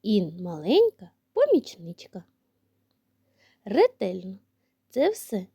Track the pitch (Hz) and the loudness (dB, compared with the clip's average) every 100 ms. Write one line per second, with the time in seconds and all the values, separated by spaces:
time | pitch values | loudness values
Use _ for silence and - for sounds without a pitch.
0 | 202 208 165 175 180 160 156 339 453 _ | 2 0 0 -8 -12 -8 0 4 2 _
1 | 180 _ _ - 587 359 - - 165 175 | -20 _ _ 0 4 2 0 -18 -16 -18
2 | - 185 - _ _ _ _ _ _ _ | -18 -20 -20 _ _ _ _ _ _ _
3 | _ _ _ _ _ _ 202 247 494 _ | _ _ _ _ _ _ -2 2 2 _
4 | 196 185 185 190 _ _ _ _ _ 254 | -6 -6 -12 -16 _ _ _ _ _ 0
5 | 330 440 - 208 185 | 0 0 -8 -8 -8